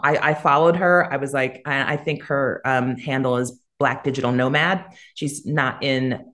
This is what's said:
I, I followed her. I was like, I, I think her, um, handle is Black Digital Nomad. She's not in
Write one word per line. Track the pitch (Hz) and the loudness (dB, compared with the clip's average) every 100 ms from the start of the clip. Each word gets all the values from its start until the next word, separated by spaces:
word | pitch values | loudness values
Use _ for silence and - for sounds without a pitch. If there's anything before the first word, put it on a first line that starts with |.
I, | 143 151 | 0 2
I | 151 | 0
followed | 151 156 143 165 170 | 2 4 4 4 4
her. | 180 180 - | 4 4 2
I | 139 | -2
was | 135 | -2
like, | 139 131 - 156 | -2 -2 -4 -4
I, | 135 - | -2 -2
I | 143 | -2
think | 160 147 | -4 -6
her, | - 139 131 - 131 | -4 -2 -2 -2 0
um, | 131 127 123 | 0 0 -4
handle | 151 135 131 123 | -4 -2 0 0
is | 123 - _ - | -2 -8 _ -2
Black | 139 131 143 | -2 -2 -4
Digital | 135 123 | -2 0
Nomad. | 127 131 147 165 185 - - - - | 0 2 2 2 -2 -6 -20 -20 -8
She's | 147 139 - | -8 -6 -4
not | 147 131 - | 0 0 -2
in | 139 131 131 117 - | -2 0 0 -4 -8